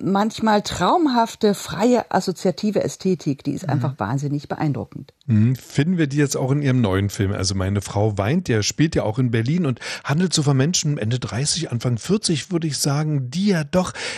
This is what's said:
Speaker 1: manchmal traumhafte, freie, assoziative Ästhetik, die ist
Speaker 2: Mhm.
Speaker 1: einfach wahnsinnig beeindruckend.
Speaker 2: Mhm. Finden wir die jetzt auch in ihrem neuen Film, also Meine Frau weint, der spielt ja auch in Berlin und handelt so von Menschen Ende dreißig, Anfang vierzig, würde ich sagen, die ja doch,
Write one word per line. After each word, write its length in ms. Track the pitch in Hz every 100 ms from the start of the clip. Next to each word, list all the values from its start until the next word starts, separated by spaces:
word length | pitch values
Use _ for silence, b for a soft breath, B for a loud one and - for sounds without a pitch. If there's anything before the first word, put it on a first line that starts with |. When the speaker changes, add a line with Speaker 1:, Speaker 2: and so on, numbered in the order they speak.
Speaker 1:
manchmal 600 | - 196 214 - 220 208
traumhafte, 920 | - - 185 349 302 240 226 - 214
freie, 560 | 196 - 151 233 247 -
assoziative 720 | 185 190 175 190 - 208 202
Ästhetik, 600 | - - 190 185 156 135
die 80 | 143
ist 100 | 139
Speaker 2:
Mhm. 80 | -
Speaker 1:
einfach 240 | 123 123 135
wahnsinnig 500 | 101 139 143 147 -
beeindruckend. 680 | - 156 117 98 - - _ -
Speaker 2:
Mhm. 280 | 107 113
Finden 420 | 131 - - 156 180
wir 120 | 147
die 80 | 147
jetzt 200 | 139 131
auch 140 | 131
in 100 | 143
ihrem 200 | 139 127
neuen 280 | 110 95 101
Film, 220 | - 98
also 240 | 98 92
Meine 280 | 95 95 101
Frau 360 | - 101 110 104
weint, 300 | 98 175 180
der 160 | 110
spielt 320 | 101 - 160 156
ja 80 |
auch 160 | 107 110
in 100 | 127
Berlin 340 | 113 117 175
und 140 | 151 120 B B
handelt 320 | - 147 185
so 80 | -
von 140 | 143 135
Menschen 420 | 143 180 151 147
Ende 220 | 107 123
dreißig, 500 | 117 107 147 170 160
Anfang 280 | 117 127 120
vierzig, 520 | - 214 - 156 -
würde 160 | 170 160
ich 120 | 135
sagen, 520 | 151 139 156 147 123
die 160 | 165 208
ja 160 | 175
doch, 300 | 143 185 - B B